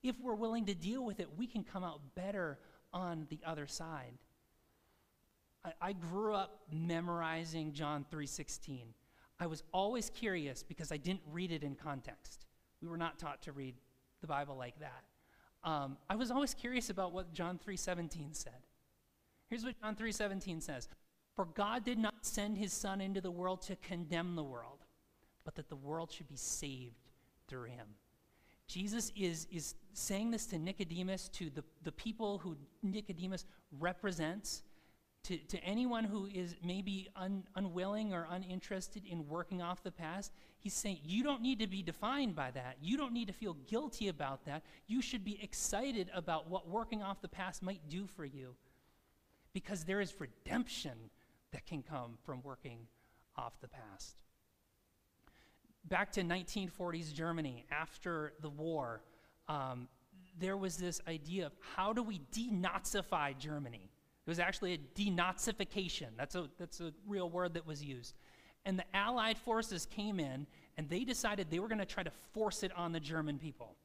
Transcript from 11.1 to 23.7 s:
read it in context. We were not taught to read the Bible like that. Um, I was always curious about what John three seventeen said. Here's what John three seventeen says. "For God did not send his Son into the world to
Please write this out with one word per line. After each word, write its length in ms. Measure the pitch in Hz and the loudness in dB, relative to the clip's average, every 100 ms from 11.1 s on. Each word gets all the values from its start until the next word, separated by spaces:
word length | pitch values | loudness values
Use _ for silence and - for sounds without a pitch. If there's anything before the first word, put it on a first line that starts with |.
| 190 151 | 0 0
read 200 | 160 180 | -2 0
it 120 | 165 | 0
in 100 | 143 | -2
context. 720 | 139 160 139 123 107 - - - _ _ _ | -4 -4 -4 -4 -10 -12 -14 -16 _ _ _
We 60 | 165 | -6
were 100 | 170 | 0
not 220 | 165 151 | 0 -2
taught 240 | 156 139 | -6 -4
to 80 | - | -6
read 240 | 139 135 120 - _ _ _ | -6 -6 -8 -16 _ _ _
the 60 | 156 | 0
Bible 280 | 143 143 135 | 0 0 -4
like 180 | 123 123 | -6 -8
that. 240 | 147 127 - _ _ - - _ | -12 -12 -18 _ _ -20 -20 _
Um, 340 | 165 151 139 135 - | 0 2 2 -4 -2
I 60 | 208 | 2
was 160 | 240 | 4
always 240 | 254 285 - | 4 4 2
curious 340 | 240 247 - | 2 2 2
about 240 | 180 185 | 2 2
what 180 | 175 180 | 0 -4
John 280 | 160 175 180 | 0 0 0
three 180 | - 185 | -2 -2
seventeen 560 | - 175 170 170 147 | 2 2 0 -2 -4
said. 320 | 151 - - - _ _ _ _ _ _ _ _ | -4 -6 -10 -20 _ _ _ _ _ _ _ _
Here's 140 | 233 | -2
what 160 | 233 247 | -2 -2
John 160 | 214 214 | -2 0
three 160 | 220 | 0
seventeen 500 | 208 208 196 185 165 | 2 2 2 -2 -2
says. 280 | 156 135 117 - _ _ _ - | -2 -4 -6 -10 _ _ _ -2
"For 100 | 180 | 0
God 380 | - 202 240 | 2 2 2
did 160 | 220 240 | 2 4
not 260 | 220 214 - | 4 2 -2
send 320 | - 208 208 | 2 2 2
his 160 | 202 | 2
Son 260 | - 202 196 | 0 0 0
into 220 | 196 196 | 2 2
the 80 | 185 | 0
world 320 | 175 185 185 | 2 2 2
to 120 | - | 0